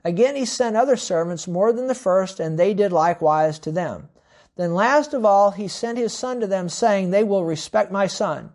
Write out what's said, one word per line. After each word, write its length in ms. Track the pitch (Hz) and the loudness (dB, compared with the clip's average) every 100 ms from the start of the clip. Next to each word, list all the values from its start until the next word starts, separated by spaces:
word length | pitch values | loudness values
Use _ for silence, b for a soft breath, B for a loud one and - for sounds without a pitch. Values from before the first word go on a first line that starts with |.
Again, 300 | 170 175 254 | -4 2 0
he 100 | 285 | 0
sent 320 | 254 - 240 214 | -4 -2 0 2
other 200 | 262 233 | 2 2
servants 500 | - 170 170 175 - | 0 -2 -2 -6 -6
more 260 | 175 214 | 0 0
than 140 | 233 254 | 0 -2
the 80 | |
first, 460 | 254 190 185 185 - | -4 0 0 0 -4
and 180 | 160 160 | -4 2
they 160 | 185 | 2
did 180 | 202 202 | 2 2
likewise 680 | 170 165 170 156 156 156 151 | 2 2 2 2 2 2 -2
to 100 | 160 | -6
them. 380 | 165 160 90 - _ b b b - | -4 -6 -8 -14 _ b b b -6
Then 180 | 175 | -4
last 400 | 175 226 294 294 | 0 2 2 0
of 100 | 269 | 0
all, 280 | 220 196 202 | 4 6 4
he 160 | 185 196 | 2 -8
sent 300 | - 233 240 | -6 -6 -2
his 140 | 226 | -4
son 280 | - 254 247 | -4 -6 -4
to 60 | 214 | -4
them, 220 | 190 180 | -2 -4
saying, 420 | - 226 202 185 | 0 2 2 2
"They 140 | 196 | 2
will 200 | 214 196 | 2 0
respect 460 | 165 156 - 214 208 | 0 -4 -2 -2 -2
my 160 | 196 190 | -2 -2
son." 460 | - 202 143 - | -2 -4 -4 -10